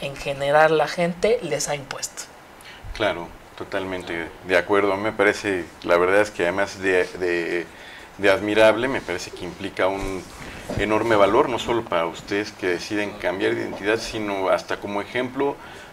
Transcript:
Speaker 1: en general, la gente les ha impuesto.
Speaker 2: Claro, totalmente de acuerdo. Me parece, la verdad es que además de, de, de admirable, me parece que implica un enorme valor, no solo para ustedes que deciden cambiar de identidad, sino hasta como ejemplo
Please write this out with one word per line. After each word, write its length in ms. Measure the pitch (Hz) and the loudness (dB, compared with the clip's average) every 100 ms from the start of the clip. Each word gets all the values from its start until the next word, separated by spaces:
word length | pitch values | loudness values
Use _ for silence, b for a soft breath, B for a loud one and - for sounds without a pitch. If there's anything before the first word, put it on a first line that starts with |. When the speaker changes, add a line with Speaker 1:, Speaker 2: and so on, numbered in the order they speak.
Speaker 1:
en 120 | 143 | -8
general, 600 | 135 147 139 139 147 156 156 | -8 -6 -2 4 6 8 6
la 120 | 143 | 2
gente 500 | - 170 175 214 240 | 0 0 2 2 2
les 280 | 165 143 151 | 0 -4 -2
ha 40 | |
impuesto. 500 | 147 131 - - - - - - - B B - | -6 -6 -10 -10 -12 -16 -18 -20 -20 B B -14
Speaker 2:
Claro, 320 | - 104 85 85 - - - | -2 0 0 -6 -12 -20 -14
totalmente 720 | 92 98 95 92 87 85 80 - 87 | -6 -6 -4 -6 -6 -6 -6 -10 2
de 100 | 90 | 2
acuerdo. 360 | 87 101 101 98 | 4 4 4 2
Me 140 | 107 | -2
parece, 520 | 107 104 98 104 92 80 - | 4 4 4 0 -2 -4 -8
la 120 | - 87 | 2 4
verdad 240 | 90 101 | 6 4
es 100 | 104 | 4
que 120 | - | 2
además 360 | 87 95 98 98 | 0 0 -2 -2
de, 220 | 95 92 90 87 | 2 2 0 -2
de, 480 | 90 87 82 87 82 B B B B - | -2 0 -2 -4 -6 B B B B 0
de 120 | 101 | 2
admirable, 580 | 95 104 104 110 107 131 | 2 2 6 6 6 0
me 120 | 110 | -4
parece 300 | 87 90 - | -4 -6 -8
que 140 | - 87 | -10 -12
implica 400 | 85 98 85 95 | -10 -10 -2 0
un 360 | 98 95 95 85 B B B B - | 0 -4 -8 -10 B B B B -4
enorme 380 | 104 107 113 107 | 0 0 2 4
valor, 320 | 98 117 147 | 6 6 2
no 100 | 113 | 0
solo 240 | - 117 | -2 -2
para 220 | 113 87 | 0 0
ustedes 480 | 85 80 - 101 104 | 0 -4 -4 -2 -2
que 140 | - 95 | -4 -2
deciden 460 | 87 - 104 104 | -2 -2 -4 -4
cambiar 420 | 90 90 95 107 | -4 -4 0 0
de 80 | 117 | 0
identidad, 360 | 104 92 98 160 | -4 -4 0 0
sino 520 | - 110 104 98 92 | -2 -6 -4 -2 0
hasta 260 | 87 - 92 | 0 0 -6
como 240 | 101 101 | -6 -6
ejemplo 560 | 95 123 127 131 143 139 B B B | -4 -4 -4 -2 -2 -4 B B B